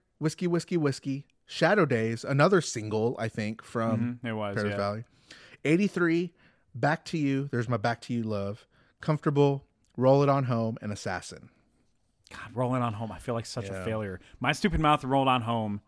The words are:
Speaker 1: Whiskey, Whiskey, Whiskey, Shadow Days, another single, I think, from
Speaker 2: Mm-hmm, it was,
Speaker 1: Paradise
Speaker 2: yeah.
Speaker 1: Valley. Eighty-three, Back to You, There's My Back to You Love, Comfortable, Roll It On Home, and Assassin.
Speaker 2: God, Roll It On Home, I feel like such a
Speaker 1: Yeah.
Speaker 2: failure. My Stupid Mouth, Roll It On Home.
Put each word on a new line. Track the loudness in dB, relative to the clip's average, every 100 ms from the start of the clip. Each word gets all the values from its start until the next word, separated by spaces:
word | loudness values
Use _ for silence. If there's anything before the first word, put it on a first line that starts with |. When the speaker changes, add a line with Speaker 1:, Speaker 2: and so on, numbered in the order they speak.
| _ -4
Speaker 1:
Whiskey, | -4 -2 -2
Whiskey, | -2 0 0
Whiskey, | 0 -2 -6 -8 -10 _ -12
Shadow | 0 4 4 4
Days, | 2 0 -4
another | 0 4 6 4
single, | 2 -6 -4 0 0 -2
I | -6
think, | -4 -6 -6
from | -8 -4 0 0 -2 -4
Speaker 2:
Mm-hmm, | -6
it |
was, | -6 -4 -2
Speaker 1:
Paradise | -2
Speaker 2:
yeah. | -2
Speaker 1:
Valley. | -4 -4 -10 _ -20 -20 -20 -6 0
Eighty-three, | 2 2 0 2 2 -2 _ _ _ _
Back | -4 -2 -2 -4
to | -2
You, | 0 0 -2
There's | -4 -2
My | 0
Back | 0 -2
to | -4
You | -4
Love, | -2 -4 -4 -8 _ _ _ -8
Comfortable, | -2 -2 2 4 4 2 -8 _ _ 2
Roll | 6 6
It | 6
On | 2 2
Home, | 0 0 -4
and | -8
Assassin. | -8 -6 -6 -8 -16 -20 _ _ _ _ _ _ _ -20
Speaker 2:
God, | -18 -10 -4
Roll | 0 0
It |
On | -2
Home, | -4 -8
I | -10
feel | -6 -6
like | -6
such | -8 -8
a |
Speaker 1:
Yeah. | -6
Speaker 2:
failure. | -4 -4 -6 -10 -14 -4
My | -2
Stupid | 2 2 2
Mouth, | 4 2
Roll | 2 2
It | 4
On | 2
Home. | 0 -2 -2 -6